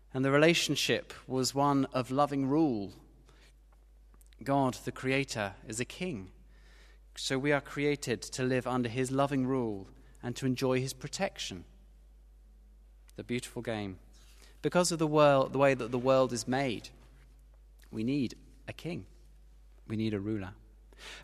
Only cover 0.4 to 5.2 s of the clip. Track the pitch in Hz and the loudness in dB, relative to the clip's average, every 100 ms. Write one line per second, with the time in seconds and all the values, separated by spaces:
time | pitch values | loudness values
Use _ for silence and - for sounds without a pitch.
0.4 | 160 165 - 139 - 113 - - - 131 | 6 4 2 0 2 0 -2 -16 -6 -2
1.4 | 127 135 143 139 127 131 117 131 143 139 | 0 2 2 4 2 -2 -2 0 0 0
2.4 | 135 147 160 110 95 - - - - - | 0 2 2 0 -4 -12 -20 -20 -20 -20
3.4 | - - - - - - - - - - | -20 -20 -20 -20 -20 -20 -20 -20 -20 -12
4.4 | 113 139 135 - - - 131 135 | 0 2 2 -2 -10 -6 -2 -2